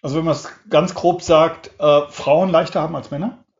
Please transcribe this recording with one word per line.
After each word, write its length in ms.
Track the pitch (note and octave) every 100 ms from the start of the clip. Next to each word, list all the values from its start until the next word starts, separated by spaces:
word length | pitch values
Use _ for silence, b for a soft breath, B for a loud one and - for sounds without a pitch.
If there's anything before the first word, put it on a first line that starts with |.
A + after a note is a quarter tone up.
also 160 | D3 D3
wenn 80 | E3
man 80 |
es 160 | C#3+ - - _
ganz 260 | D3+ F3+ -
grob 260 | E3+ F3
sagt, 500 | - D#3+ E3 E3 - _
äh, 220 | D3+ D3 C#3+
Frauen 400 | - - D3+ F#3+
leichter 320 | E3 E3+ F#3
haben 140 | D#3+ D#3
als 140 | -
Männer 360 | - G3+ - _